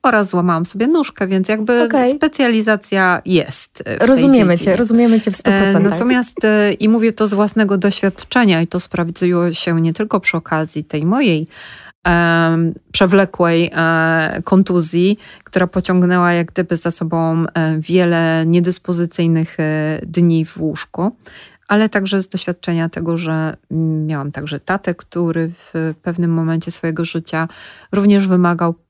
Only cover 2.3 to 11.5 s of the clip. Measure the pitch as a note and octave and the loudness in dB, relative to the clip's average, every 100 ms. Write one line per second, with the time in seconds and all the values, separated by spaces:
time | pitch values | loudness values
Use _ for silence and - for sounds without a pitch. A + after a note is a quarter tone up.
2.3 | D4+ B3+ A3 G#3+ G#3 - G3 F#3 F3 - | 0 2 2 2 -2 0 0 2 0 0
3.3 | F3+ - - - - - - A#3+ C4 C#4 | 0 0 -4 -4 -8 -10 0 4 6 6
4.3 | C4 F#3+ F3 G3 F#3 A#3 A#3 A#3+ A3+ G#3+ | 6 4 2 2 2 2 4 4 4 2
5.3 | F#3+ - G3 G3 G3 G3 F#3 A#3+ B3 A#3+ | -2 0 2 4 4 2 0 0 0 0
6.3 | - A3 G#3+ G#3 - G#3+ A3+ A3+ A3 G#3+ | 0 0 2 2 0 0 2 0 0 -2
7.3 | G3+ G#3 A3 G3+ G3 G3+ G3 G3 - - | 0 0 0 0 2 0 0 -2 -4 -4
8.3 | B3+ A3+ E3 E3 F3+ - F3 E3+ E3+ F3+ | 2 2 2 0 -4 -6 -4 -6 -2 0
9.3 | F3 F3 E3 - E3 E3 E3 G#3+ G3 - | 0 0 -2 -2 0 0 -2 -2 -2 -4
10.3 | E3 - D#3+ D#3 D#3 D3 D#3 D#3+ A#3+ B3+ | -8 -4 -4 -2 -6 -6 -4 -2 0 2
11.3 | D#3 D#3+ | 0 -4